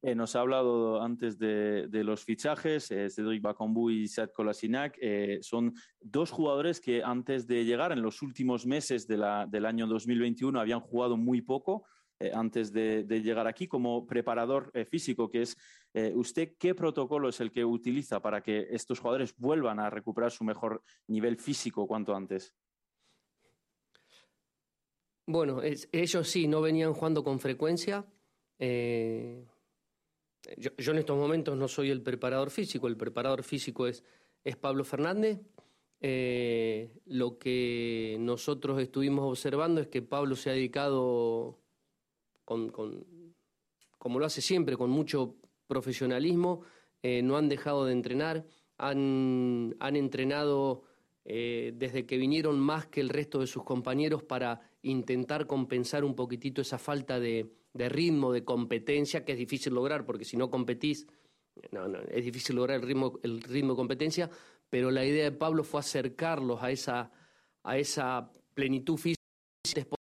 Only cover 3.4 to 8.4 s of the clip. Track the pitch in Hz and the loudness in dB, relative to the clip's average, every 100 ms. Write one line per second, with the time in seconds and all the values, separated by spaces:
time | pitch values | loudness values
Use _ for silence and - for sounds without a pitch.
3.4 | 104 104 110 110 117 110 107 - 110 - | -2 -2 0 2 2 2 0 -2 -6 -2
4.4 | 107 104 113 123 143 - 123 104 101 101 | -2 0 -2 -2 -2 -4 -2 0 0 -2
5.4 | - 117 120 117 - _ 110 131 165 - | -2 0 0 -2 -18 _ -6 -2 -2 0
6.4 | 151 139 160 165 - 120 120 123 123 135 | 2 2 2 -2 0 0 2 -2 0 -2
7.4 | 117 120 117 120 170 147 113 - 143 127 | 0 0 2 2 2 0 -2 -2 -10 -2